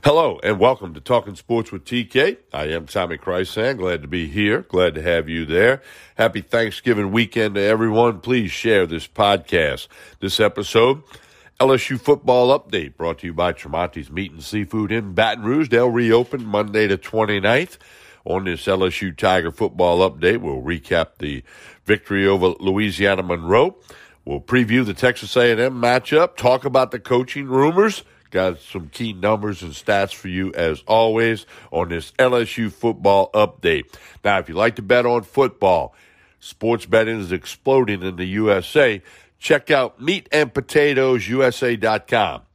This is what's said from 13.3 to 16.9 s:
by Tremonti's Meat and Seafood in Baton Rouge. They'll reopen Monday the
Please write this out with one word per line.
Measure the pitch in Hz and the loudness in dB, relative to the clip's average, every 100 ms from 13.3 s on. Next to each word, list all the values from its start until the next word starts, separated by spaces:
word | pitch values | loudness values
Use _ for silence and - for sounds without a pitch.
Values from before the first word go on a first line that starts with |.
by | 82 87 | -2 -2
Tremonti's | 82 71 80 87 - 67 | -2 -6 -4 -4 -6 -12
Meat | 78 95 | -10 -10
and | 80 | -12
Seafood | 76 107 101 110 104 | -10 -8 -6 -6 -4
in | 110 104 | -4 -4
Baton | 90 113 110 110 | -2 0 0 -2
Rouge. | 143 147 | -2 2
They'll | 120 123 | 2 2
reopen | 120 117 113 123 139 110 | 2 4 4 2 -6 -4
Monday | 101 104 104 | -2 -2 0
the | 107 | 0